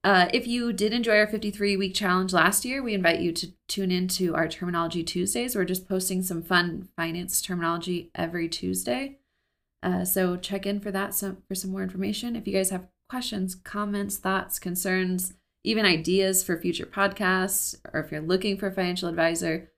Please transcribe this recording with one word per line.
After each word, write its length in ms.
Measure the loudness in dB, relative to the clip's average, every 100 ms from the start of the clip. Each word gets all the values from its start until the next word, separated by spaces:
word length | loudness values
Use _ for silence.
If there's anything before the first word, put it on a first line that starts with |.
| 6
Uh, 180 | 6 6
if 140 | 2 0
you 260 | -2 -2
did 220 | 0 2
enjoy 240 | 2 4 6
our 80 | 4
fifty-three 500 | 0 -4 0 2 2
week 180 | 0
challenge 380 | 0 2 2 4
last 320 | 6 6 4
year, 180 | -2 -4
we 120 | -2
invite 260 | 2 2 2
you 100 | 0
to 220 | -2 -8 -12 -8
tune 220 | -2 0
in 180 | 2 0
to 260 | 0 0
our 140 | 0 -2
Terminology 560 | -2 -2 0 0 -2
Tuesdays. 500 | -4 -2 -2 -2 -2
We're 120 | 0 0
just 200 | -2 -2
posting 360 | -2 0 -2
some 180 | -2 -4
fun 480 | 2 2 2 -4 -10 -6
finance 460 | -4 -4 -2 -4
terminology 680 | -2 -2 0 -2 -2 -4 -4
every 340 | -6 -4 -2 -4
Tuesday. 680 | -2 -2 -2 -2 -2 -4 -10 _ _ _ _ _ _
Uh, 240 | -2 0 0
so 320 | 2 0 0
check 260 | -4 -4
in 160 | -2 -4
for 100 | -4
that, 220 | -4 -4
some, 300 | -4 -4 -8 _
for 80 |
some 180 | -6 -4
more 100 | -4
information. 540 | -4 -2 -2 -2 -4 -4
If 100 | 0
you 80 |
guys 160 | 0 2
have 180 | -2 -8 _ _
questions, 440 | -6 -4 -4 -4
comments, 600 | -6 -8 -4 -2 -2 -2 -2
thoughts, 420 | -2 -2 -2 -6
concerns, 760 | -4 -2 0 2 2 0 -2 -8 _ _
even 220 | 0 4
ideas 580 | 4 4 4 4 4 2
for 160 | 0 -2
future 280 | 0 -4 -6
podcasts, 880 | 0 0 2 2 2 2 0 -2 -6 -6
or 80 | -6
if 100 | -4
you're 120 | -6
looking 340 | 0 2 2 0
for 120 | -2
a 40 |
financial 380 | 0 -2 -2 -2
advisor 600 | 2 2 2 -2 -2 -6